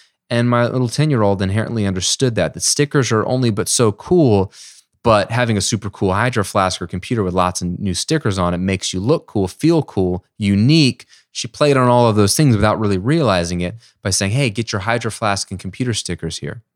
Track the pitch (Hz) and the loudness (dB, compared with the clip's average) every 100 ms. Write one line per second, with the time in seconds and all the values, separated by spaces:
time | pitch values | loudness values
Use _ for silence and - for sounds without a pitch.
0 | _ _ _ 120 120 120 120 127 123 - | _ _ _ -2 2 2 0 0 -2 0
1 | 151 131 101 98 98 101 - 113 101 92 | 0 2 2 2 0 -2 -2 -2 -2 -2
2 | - - 131 107 82 - - - 147 147 | -4 0 0 0 -2 -2 -2 0 0 0
3 | 117 110 - 127 123 104 90 - 113 - | 2 0 0 0 0 0 -2 2 2 0
4 | - 180 139 104 95 - - - _ _ | 0 4 4 4 2 -6 -20 -20 _ _
5 | 117 107 - 117 120 107 - 107 101 - | 2 4 2 0 0 0 -2 -4 -6 -4
6 | 98 95 123 117 95 107 95 - 87 92 | -2 0 0 -2 -2 0 0 -2 -8 -10
7 | - 120 92 90 90 - 87 90 98 87 | -4 -2 0 0 0 -2 -6 -4 -4 -4
8 | - 160 117 95 87 87 92 95 - 92 | -2 -2 0 -2 -2 -2 -2 -2 -4 -4
9 | 95 - - 107 92 - 156 165 - - | 0 -2 -2 -4 -4 -2 0 0 -2 -2
10 | 92 90 - - 101 101 117 160 135 113 | -2 -4 -8 -6 0 2 4 4 2 0
11 | - _ _ - - - 147 135 123 123 | -10 _ _ -12 -12 0 2 4 4 6
12 | 120 107 101 - 151 104 107 95 107 95 | 4 4 2 4 2 4 2 0 0 -2
13 | 104 165 131 92 85 87 87 117 - _ | 0 0 2 0 0 -4 -6 -8 -18 _
14 | 104 92 98 120 135 101 113 107 95 120 | -6 -2 -2 0 -2 -2 -6 -4 -2 -2
15 | 113 - 110 98 - 92 95 - 123 110 | -4 -4 -2 -2 -6 -10 -10 -6 -4 -4
16 | - 85 82 - 71 117 - | -6 -8 -8 -8 -10 -12 -16